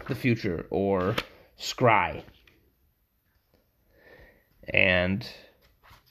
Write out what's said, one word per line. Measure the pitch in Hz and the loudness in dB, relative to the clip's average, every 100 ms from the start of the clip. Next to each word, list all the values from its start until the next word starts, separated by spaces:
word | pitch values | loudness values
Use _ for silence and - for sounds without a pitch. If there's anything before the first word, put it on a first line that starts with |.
| - | -10
the | |
future | 123 131 117 104 82 - | -4 0 0 -2 -6 -4
or | 90 98 98 92 117 - - - _ | -2 0 0 0 -2 -6 -16 -20 _
scry. | - - 123 104 82 71 - - _ _ _ _ _ _ _ _ _ _ _ _ _ _ _ _ - - - _ _ _ - | -12 0 4 4 2 -6 -14 -20 _ _ _ _ _ _ _ _ _ _ _ _ _ _ _ _ -20 -20 -20 _ _ _ -2
And | 98 98 90 90 98 - - - _ _ _ _ - _ | 2 4 4 2 -2 -6 -16 -20 _ _ _ _ -20 _